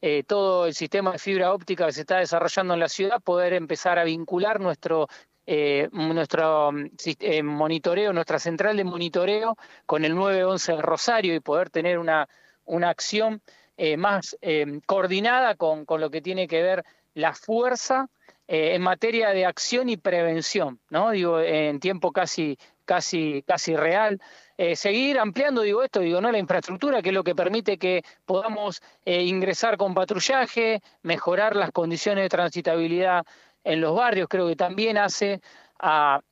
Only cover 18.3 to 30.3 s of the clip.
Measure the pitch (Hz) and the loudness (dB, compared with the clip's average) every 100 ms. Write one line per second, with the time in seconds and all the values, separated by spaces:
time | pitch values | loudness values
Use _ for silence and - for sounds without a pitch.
18.3 | _ _ 160 156 175 180 185 226 233 220 | _ _ 0 2 0 0 0 0 0 2
19.3 | 196 180 165 - 240 254 214 - 175 170 | 2 0 -2 -4 -2 -2 -2 0 0 2
20.3 | 165 156 208 151 127 _ 151 214 208 175 | 0 -2 -2 -2 -4 _ 0 0 2 2
21.3 | 165 165 156 151 147 175 190 180 185 175 | 2 2 2 0 0 -2 0 0 0 -2
22.3 | - 156 139 - _ - 180 - 175 156 | -2 -4 -4 -12 _ -2 0 0 -2 -2
23.3 | 139 - 180 - 160 156 185 214 196 - | -2 -2 -2 0 0 2 2 0 -2 -10
24.3 | - - _ 175 165 202 214 269 269 214 | -20 -20 _ -2 0 0 0 2 2 0
25.3 | 190 285 254 214 208 262 214 175 175 220 | 0 0 2 0 0 0 0 0 2 2
26.3 | 226 180 180 - 185 294 254 175 190 175 | 0 0 -2 -2 -4 0 0 0 0 0
27.3 | 175 180 214 208 190 185 180 - - - | 0 0 0 -2 -2 0 -2 -4 -20 -4
28.3 | 185 196 214 208 175 - _ - 180 180 | -2 -2 -4 -6 -8 -16 _ -2 0 0
29.3 | 185 185 175 226 214 196 185 185 190 - | 0 0 0 0 2 0 0 0 0 2